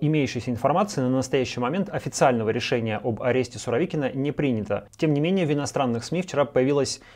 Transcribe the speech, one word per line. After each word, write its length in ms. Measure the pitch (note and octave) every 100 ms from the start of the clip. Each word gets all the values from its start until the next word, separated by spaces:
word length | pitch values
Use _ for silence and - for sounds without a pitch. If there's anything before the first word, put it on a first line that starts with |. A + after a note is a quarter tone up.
имеющейся 500 | D3 D#3 C3 B2 B2+
информации 480 | A#2+ C3+ E3+ G#3 -
на 100 | B2+
настоящий 520 | C3 B2+ C#3 A#2+ -
момент 260 | B2 F3+ -
официального 600 | C3 C#3+ - D3 A#2+ A2
решения 500 | A2+ - B2 A2 G#2+
об 200 | B2 G#2+
аресте 360 | B2+ B2 B2 A2
Суровикина 540 | - A#2 F#3 D#3 C3
не 220 | C3+ C#3+
принято. 560 | C#3 C#3+ A2+ G2+ G2+ - -
Тем 160 | D#3
не 80 | C#3+
менее, 240 | D#3+ F#3+ D#3
в 80 |
иностранных 500 | D3 C#3 - C3 A#2
сми 180 | - E3
вчера 220 | F3+ C#3
появилось 560 | C#3 C3 C3 C#3+ C3 - -